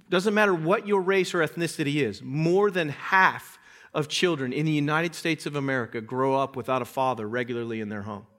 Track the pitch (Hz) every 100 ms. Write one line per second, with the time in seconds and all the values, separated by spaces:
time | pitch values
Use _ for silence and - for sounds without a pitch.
0 | - 180 196 208 208 175 160 220 208 196
1 | 180 196 180 180 151 165 165 - 151 147
2 | 120 98 127 143 160 185 208 180 151 139
3 | - 190 180 120 - - - - - -
4 | 151 - 180 156 127 131 156 151 143 156
5 | 170 170 170 151 160 147 139 131 110 117
6 | 110 127 135 135 135 127 113 131 120 -
7 | 131 113 107 120 123 120 117 113 107 107
8 | 101 104 110